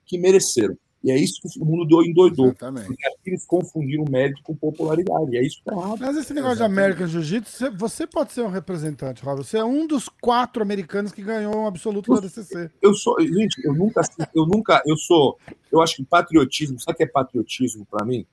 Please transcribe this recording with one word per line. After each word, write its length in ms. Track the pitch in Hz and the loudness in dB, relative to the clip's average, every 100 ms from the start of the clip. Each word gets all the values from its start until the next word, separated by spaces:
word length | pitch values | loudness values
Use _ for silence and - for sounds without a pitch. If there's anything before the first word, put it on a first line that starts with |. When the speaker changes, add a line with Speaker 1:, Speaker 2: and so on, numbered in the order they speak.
Speaker 1:
que 140 | _ 180 | _ 0
mereceram. 580 | 180 190 185 127 101 92 _ _ | 4 4 4 0 0 -2 _ _
E 80 | - | 0
é 40 | 127 | 2
isso 240 | 190 - | 0 -4
que 200 | 165 - | -14 -6
o 40 | 156 | -2
mundo 200 | 165 165 | 0 4
deu, 160 | 165 | 4
endoidou. 460 | 170 165 185 151 131 | 6 6 4 6 2
Speaker 2:
Exatamente. 400 | 127 127 135 101 | 2 -8 -12 -10
Speaker 1:
Porque 180 | 131 135 | -6 -6
aqui 140 | - 190 | -6 -8
eles 180 | 185 - | -8 -2
confundiram 580 | 175 165 160 135 151 151 | -2 -2 -6 -4 -4 -2
mérito 320 | 131 135 139 | 0 0 -4
com 140 | - 156 | -10 -6
popularidade. 760 | 156 151 160 160 180 165 156 | -6 -4 -2 0 0 -2 -2
E 60 | 120 | 0
é 60 | |
isso 140 | 147 - | -2 -4
que 60 | - | -8
tá 80 | |
errado. 260 | 202 185 220 | -6 -6 -6
Speaker 3:
Mas 180 | 262 294 | -4 -6
esse 160 | 277 | -6
negócio 220 | 294 262 226 | -4 -2 0
Speaker 2:
Exatamente. 200 | 220 190 | 0 2
Speaker 3:
de 60 | |
American 260 | 196 175 180 | 2 0 -4
Jiu-Jitsu, 440 | 170 151 214 214 - | -4 -2 -4 -6 -8
você, 140 | 262 | -8
você 380 | 190 220 - 330 | -6 -8 -6 -6
pode 240 | 339 285 | -4 -4
ser 80 | - | -4
um 80 | 226 | -6
representante, 760 | 185 170 175 156 143 135 127 | -6 -8 -6 -6 -8 -10 -10
Robert. 200 | 139 139 | -8 -8
Você 160 | 135 220 | -4 -4
é 40 | |
um 220 | 226 277 320 | 0 -2 0
dos 240 | 294 - | -2 -4
quatro 540 | - 233 240 240 233 | -4 0 2 0 -2
americanos 480 | 208 202 170 202 208 | -4 -4 -4 -6 -6
que 100 | - | -8
ganhou 340 | 196 226 208 214 | -8 -6 -4 -4
um 120 | 220 | -4
absoluto 440 | 175 226 202 214 247 | -4 -6 -6 0 0
da 40 | |
D 80 | 190 | 0
C 140 | 233 | -10
C. 280 | 202 170 165 - | -12 -10 -10 2
Speaker 1:
Eu 140 | 202 202 | 4 4
sou, 260 | - - | 2 2
gente, 420 | 165 175 208 - | 2 2 0 -2
eu 120 | 151 143 | -2 0
nunca, 260 | 208 208 156 - 151 | 2 2 -2 -4 -4
eu 140 | 160 160 | 0 2
nunca, 340 | 208 208 156 147 | 2 4 2 4
eu 100 | 156 | -2
sou, 400 | - 170 131 - - - _ | 4 6 6 2 -10 -20 _
eu 80 | 156 | 4
acho 180 | 165 - | 4 0
que 60 | |
patriotismo, 760 | 135 170 170 156 131 - 151 127 | 2 2 4 4 4 0 -6 -6
sabe 160 | - 165 | -6 -2
o 20 | |
que 60 | |
é 40 | 156 | 0
patriotismo 800 | 139 131 123 107 - 127 110 101 | 0 0 -4 -6 -4 -4 -4 -8
pra 180 | 104 | -6
mim? 220 | 104 92 87 | -2 -4 -6